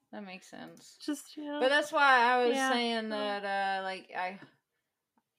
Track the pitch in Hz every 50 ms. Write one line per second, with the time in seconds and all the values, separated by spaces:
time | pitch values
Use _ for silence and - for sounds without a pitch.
0 | _ _ - 214 208 190 185 190 - - - - 165 165 170 175 - - - -
1 | - - 294 285 - - - 302 294 294 294 294 254 262 285 294 302 294 311 302
2 | 285 277 262 247 233 240 254 247 247 240 269 269 269 262 254 240 240 233 233 226
3 | 220 220 214 208 208 208 202 202 202 202 196 196 196 196 196 190 190 190 190 185
4 | - - - - 180 185 196 190 - - _ _ _ _ _ _ _ _ _ _
5 | _ _ _ _ _ _ _